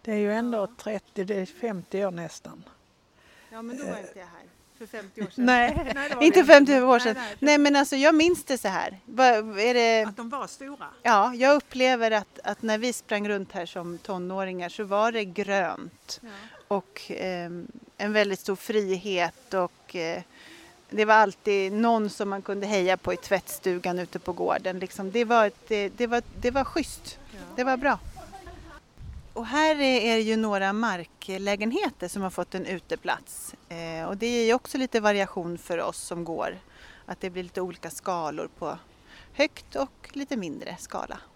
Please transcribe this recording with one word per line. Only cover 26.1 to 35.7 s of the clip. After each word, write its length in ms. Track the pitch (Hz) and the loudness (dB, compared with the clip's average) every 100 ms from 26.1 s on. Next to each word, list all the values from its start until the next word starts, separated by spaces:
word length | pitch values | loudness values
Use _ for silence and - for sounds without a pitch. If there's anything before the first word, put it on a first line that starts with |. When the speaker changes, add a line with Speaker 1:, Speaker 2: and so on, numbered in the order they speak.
| 240 - - | -2 -4 -4
Speaker 2:
det 100 | 247 | -2
var 120 | 269 | -2
schysst. 560 | 240 339 - - - - - | -2 -4 -6 -10 -16 -20 -20
Speaker 1:
Ja. 80 | 208 175 247 | -18 -12 -4
Speaker 2:
Det 80 | |
var 140 | 254 254 | -2 0
bra. 220 | 277 214 - - 659 - 349 - - - _ - - - - | 0 -2 -6 -16 -18 -18 -18 -18 -20 -20 _ -18 -16 -16 -14
Och 120 | - 226 | -10 -2
här 300 | 285 311 302 | 2 4 4
är, 260 | 269 254 | 4 4
är 160 | 220 226 | 4 2
ju 180 | 220 220 | 2 2
några 360 | 220 202 196 | 2 0 0
marklägenheter 1300 | 208 233 180 160 _ - 190 196 202 214 311 381 - 175 | 0 -2 -2 -8 _ -10 -6 -2 -2 -2 -2 -4 -4 -8
som 140 | 202 | -6
har 80 | 190 | -6
fått 260 | 180 175 147 | -6 -6 -6
en 100 | 151 | -6
uteplats. 880 | 185 - 160 180 123 - - - - _ | -8 -6 -6 -4 -6 -8 -16 -16 -18 _
Eh, 340 | 170 165 165 165 | -12 -10 -8 -8
och 100 | 196 | -4
det 80 | 233 | -2
är 180 | 240 226 | 2 2
ju 80 | |
också 240 | 247 - 269 | 2 0 -6
lite 220 | 254 233 | -2 2
variation 580 | 208 202 196 - 170 175 | 2 2 0 -4 -6 -8
för 200 | - | -6